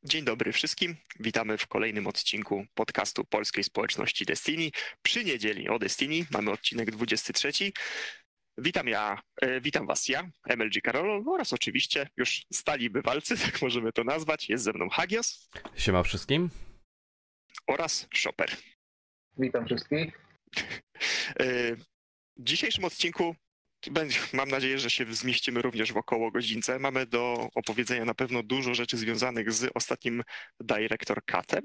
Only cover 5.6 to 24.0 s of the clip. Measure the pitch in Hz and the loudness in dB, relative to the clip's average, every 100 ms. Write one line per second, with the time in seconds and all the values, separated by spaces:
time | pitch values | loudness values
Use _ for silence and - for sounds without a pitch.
5.6 | - 113 101 - 135 160 170 120 104 104 | 0 0 0 0 0 0 0 0 0 0
6.6 | - 117 110 107 117 110 - - 143 - | -2 0 -2 0 0 2 2 0 0 0
7.6 | 196 - - - - - _ _ _ - | 0 -2 -6 -6 -8 -10 _ _ _ -2
8.6 | 135 185 127 107 107 98 - - 131 131 | 0 2 0 0 0 -2 -6 0 0 2
9.6 | 127 147 107 - - 131 180 - - 123 | 0 0 2 0 2 -2 -4 -14 -2 0
10.6 | 110 101 - 127 185 208 240 370 277 123 | 2 0 0 0 0 0 0 0 0 0
11.6 | - 123 - - 139 - 123 - - - | 0 0 0 0 -2 -2 -2 -2 -2 0
12.6 | - 147 117 107 - 139 - 226 - - | 0 0 0 0 0 0 0 0 0 0
13.6 | 135 120 113 - 117 156 156 151 - 117 | 0 2 0 0 0 0 0 -2 0 0
14.6 | 107 104 95 - 180 220 233 - - - | 0 0 0 0 0 0 -2 -4 -16 -16
15.6 | - - - 92 87 - - 143 175 - | -14 -2 4 4 4 0 0 2 2 -2
16.6 | - - _ _ _ _ _ _ _ - | -14 -16 _ _ _ _ _ _ _ -8
17.6 | - - 160 - - - - - - - | -2 0 2 0 0 0 0 0 -2 -2
18.6 | - _ _ _ _ _ _ - 131 123 | -10 _ _ _ _ _ _ -2 0 0
19.6 | 113 120 - 147 160 - - _ _ - | 0 -2 0 0 0 -6 -20 _ _ -8
20.6 | - - _ - - - - - 131 123 | -6 -10 _ -6 -2 0 -2 0 0 2
21.6 | 120 117 - _ _ _ _ - 120 160 | 0 -2 -10 _ _ _ _ -6 -2 0
22.6 | 254 214 180 - 170 170 170 165 _ _ | 0 0 -2 0 -2 2 -2 -2 _ _
23.6 | _ _ - 147 | _ _ -2 -2